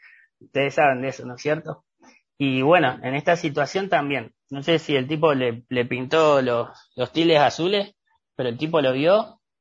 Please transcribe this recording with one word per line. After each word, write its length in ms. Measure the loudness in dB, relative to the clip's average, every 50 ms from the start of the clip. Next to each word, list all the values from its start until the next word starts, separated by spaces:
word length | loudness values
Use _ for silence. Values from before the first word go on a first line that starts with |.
| -20 -20 -20 -20 _ _ _ _
Ustedes 360 | -20 -6 -2 -2 -2 0 2
saben 260 | 2 2 4 2 0
de 80 | -2 -6
eso, 160 | -8 -8 -12
¿no 100 | -14 -14
es 60 | -8
cierto? 440 | -4 -4 -4 -4 -4 -10 -14 -14 _ _ _ _ _ -20 _ _ _ _ _ -4
Y 240 | -2 -2 0 0
bueno, 360 | 2 4 4 4 4 2 -2 -4 -6
en 120 | -6 -6
esta 200 | -4 0 0 0
situación 520 | 0 -2 -4 -4 -2 -4 -2 -4 -4 -2 0
también, 460 | 0 -2 0 -2 -4 -6 -6 -10 -16 _ _ _
no 140 | -12 -6 -2
sé 160 | 0 0 0
si 160 | 0 0 0
el 120 | 0 0 -2
tipo 260 | -2 0 2 2 2
le, 300 | 2 0 -2 -4 -6 -8 _
le 160 | -4 -2 -2
pintó 560 | -2 -4 -6 -4 -2 2 2 4 4 4 4
los, 280 | 2 2 0 0 -2 -4 -10 -18 _ _ _
los 160 | -6 -6 -4
tiles 280 | -2 0 2 4 4 4
azules, 560 | 4 2 2 0 -2 -2 -2 -2 -4 -6 -10 _ _ _ _ _ _ _ _
pero 140 | -6 -6 -6
el 80 | -4 -4
tipo 240 | -6 -2 0 0
lo 100 | 2 2
vio 480 | 0 2 2 2 2 2 2 -2 -10 _ _ _ _ _